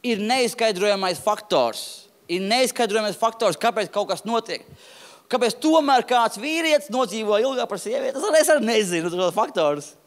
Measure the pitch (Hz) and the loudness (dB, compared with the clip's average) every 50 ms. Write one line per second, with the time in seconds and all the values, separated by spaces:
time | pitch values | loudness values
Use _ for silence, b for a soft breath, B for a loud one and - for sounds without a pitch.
0 | - 247 226 196 208 220 247 269 247 220 - - 233 220 208 180 202 208 202 196 | -2 -2 -2 -2 0 0 0 0 0 -2 0 0 0 0 0 2 2 0 2 2
1 | 190 185 175 139 - 214 214 - - - 180 - 123 117 110 - - - - - | 0 -2 -2 -2 -2 -2 -2 -2 -2 0 2 2 2 2 0 -6 -12 -12 -14 -18
2 | - _ _ _ _ - 170 185 190 196 226 254 262 240 - - 240 214 202 220 | -20 _ _ _ _ -6 -4 -4 -2 0 2 2 2 0 2 -2 -2 0 0 -2
3 | 214 208 175 - 226 226 220 - 240 196 156 - - 233 208 226 202 - - 202 | -2 -2 -2 -2 -2 -2 0 2 0 0 0 2 -2 0 0 0 -4 -2 -4 -4
4 | 202 - 185 160 - 214 233 226 226 - 165 - - - B B B B B B | -2 -2 -4 -6 -4 -2 -2 -2 -2 -4 -10 -10 -10 -18 B B B B B B
5 | B B B B B _ - 247 240 226 - - - 311 320 320 294 277 269 247 | B B B B B _ -2 0 0 0 -2 0 2 4 4 4 4 4 2 2
6 | - - 247 240 233 220 220 202 220 302 320 330 330 320 302 285 294 - 208 254 | 2 2 2 2 2 0 -2 -6 -6 -4 -4 -2 2 2 2 2 0 -2 -2 -2
7 | 262 185 190 226 220 208 208 208 233 269 269 247 233 - 202 185 - 202 240 - | -2 -2 -2 -4 0 0 2 2 2 0 0 -2 -4 -4 -6 -8 -6 -4 -4 -4
8 | 262 262 269 277 330 427 302 320 302 - 311 294 220 220 233 220 214 180 175 165 | -4 -4 -4 -4 -2 4 4 4 4 4 2 2 2 2 2 2 2 0 -2 -2
9 | 160 175 165 180 185 175 - 202 220 285 - 190 160 147 147 147 143 - - _ | -2 -2 -2 0 -2 0 0 0 -2 0 0 0 2 2 0 -2 -6 -14 -20 _
10 | _ | _